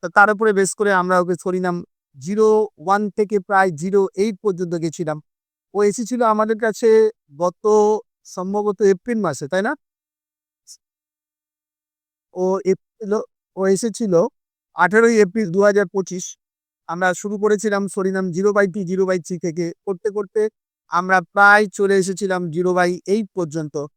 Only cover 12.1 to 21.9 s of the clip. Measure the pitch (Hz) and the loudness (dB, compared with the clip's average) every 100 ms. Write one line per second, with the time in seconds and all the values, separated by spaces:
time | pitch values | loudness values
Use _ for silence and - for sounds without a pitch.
12.1 | _ _ 180 185 190 180 190 _ _ 208 | _ _ -6 -2 -2 -2 -4 _ _ -6
13.1 | 214 - _ _ - 190 196 233 190 226 | -6 -6 _ _ -4 0 0 -2 -4 0
14.1 | 170 220 _ _ _ _ - 175 208 233 | 2 0 _ _ _ _ -2 2 4 4
15.1 | 233 202 214 208 180 202 202 190 196 185 | 4 2 2 -2 2 4 4 0 -4 -6
16.1 | 180 - - _ _ _ _ - 165 185 | -8 -12 -18 _ _ _ _ -12 -2 -2
17.1 | 175 208 202 208 208 220 202 196 - 190 | -2 -6 -4 0 0 0 -2 -4 -4 -4
18.1 | 190 185 170 202 202 202 175 180 185 190 | -2 -4 -2 0 2 0 -2 -4 -2 0
19.1 | 185 151 180 180 160 170 - - 185 214 | -2 -4 -8 -6 -6 -8 -8 -8 -6 -6
20.1 | 202 196 220 214 _ _ _ _ 165 185 | -6 -6 -4 -4 _ _ _ _ -4 0
21.1 | 185 170 - 202 208 214 - 196 | 0 0 4 6 6 4 0 2